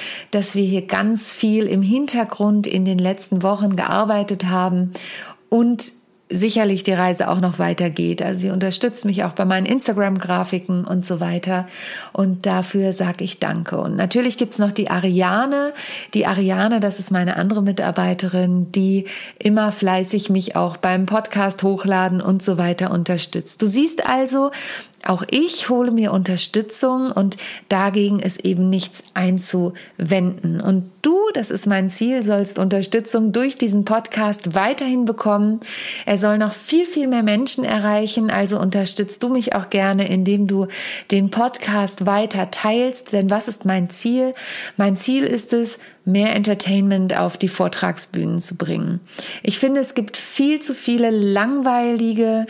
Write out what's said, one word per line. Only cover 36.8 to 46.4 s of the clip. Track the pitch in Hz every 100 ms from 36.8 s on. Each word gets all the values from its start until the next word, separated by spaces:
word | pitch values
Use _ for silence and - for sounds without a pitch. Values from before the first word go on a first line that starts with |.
| 349
viel | 311 269
mehr | 240
Menschen | 214 208 262 -
erreichen. | 247 214 208 208 220 226 220
Also | 196 196 208
unterstützt | 185 202 190 - 202 -
du | 247
mich | 254 214
auch | 202 185
gerne, | 202 196 196 196
indem | 190 185 202 202
du | 196 190 - - - -
den | 196 196
Podcast | 220 247 - - 208 196 196 185
weiter | 202 220 196 185
teilst. | - 214 233 254 254 -
Denn | 202 190
was | 208 214
ist | 208 190
mein | 190 175
Ziel? | - 233 254 262 254 - - - -
Mein | 202 190
Ziel | - 269
ist | 277 240 -
es, | 233 226 - - - -
mehr | 196 208
Entertainment | 220